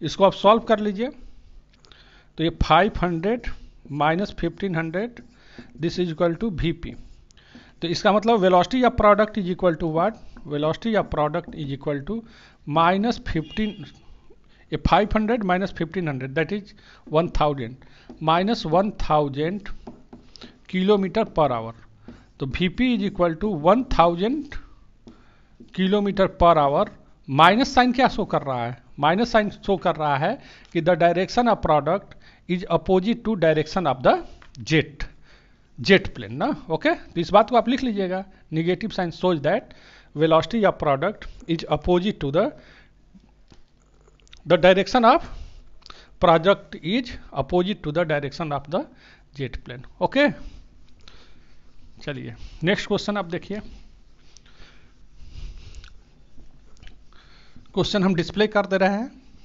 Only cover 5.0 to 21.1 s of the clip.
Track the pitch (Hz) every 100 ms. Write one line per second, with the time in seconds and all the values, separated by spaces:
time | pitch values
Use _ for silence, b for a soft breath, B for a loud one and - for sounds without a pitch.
5 | 240 - - B B B B - 160 185
6 | 180 156 175 165 226 156 160 - - -
7 | - - - _ b b b - 165 170
8 | 208 202 214 233 185 180 175 262 247 247
9 | 214 202 214 220 180 180 185 165 170 156
10 | 190 160 B B - 147 151 156 233 208
11 | 151 151 147 165 165 160 147 135 156 143
12 | 139 226 226 b b b - 151 170 196
13 | 226 226 - 160 156 - 214 - 139 -
14 | - - - - _ b b 151 - 175
15 | 202 214 214 233 190 180 190 - 160 190
16 | 165 131 135 139 160 208 - - b b
17 | - 151 170 - 151 139 113 127 B B
18 | B - 156 170 190 233 165 165 202 -
19 | - 151 147 135 156 202 - - - -
20 | - - B B B B - 185 190 208
21 | 190